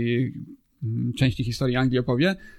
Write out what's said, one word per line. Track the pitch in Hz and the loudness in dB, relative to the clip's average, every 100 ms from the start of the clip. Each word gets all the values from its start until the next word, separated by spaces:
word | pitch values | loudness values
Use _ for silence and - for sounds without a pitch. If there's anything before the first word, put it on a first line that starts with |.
| 117 120 131 | 0 0 0
e, | - - 277 _ _ | -4 -14 -18 _ _
mm, | 110 117 123 | -4 -2 -2
części | - 127 - | 2 2 2
historii | 117 117 135 123 | -4 -2 0 2
Anglii | 131 127 | 2 2
opowie. | 127 123 175 190 - | 2 2 2 0 -10